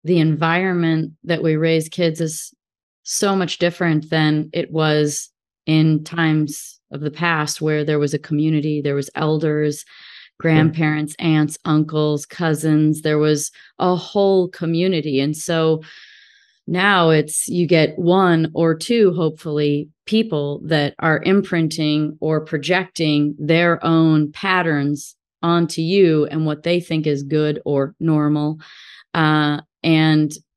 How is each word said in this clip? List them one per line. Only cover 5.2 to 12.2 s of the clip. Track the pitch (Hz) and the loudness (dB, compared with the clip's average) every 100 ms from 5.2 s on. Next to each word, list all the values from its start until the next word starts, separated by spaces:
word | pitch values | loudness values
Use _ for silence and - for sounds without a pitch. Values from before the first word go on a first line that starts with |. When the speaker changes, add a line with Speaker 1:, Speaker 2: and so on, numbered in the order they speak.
| - _ _ _ - | -12 _ _ _ 0
Speaker 1:
in | 156 156 156 | 4 4 2
times | 156 170 165 156 147 - - - _ | -2 -2 0 0 -2 -6 -16 -20 _
of | 143 | -10
the | 151 | -8
past, | 151 170 160 151 - | -4 -2 -2 -4 -4
where | 156 151 | -2 -2
there | 151 151 | 0 0
was | 147 | 0
a | 147 | -4
community, | - 147 156 156 156 151 | -4 -2 0 0 -2 -4
there | 139 | -2
was | 143 135 | -4 -6
elders, | - 156 156 156 151 151 147 | -4 -2 0 0 0 -2 -4
Speaker 2:
Sure. | - - - - - _ | -14 -20 -20 -20 -20 _
Speaker 1:
grandparents, | 165 156 156 160 156 151 147 - | 2 4 2 0 -2 -2 -6 -4
aunts, | 170 156 151 156 175 | 0 2 0 -4 -2
uncles, | 156 156 156 151 147 | 0 0 -2 -2 -2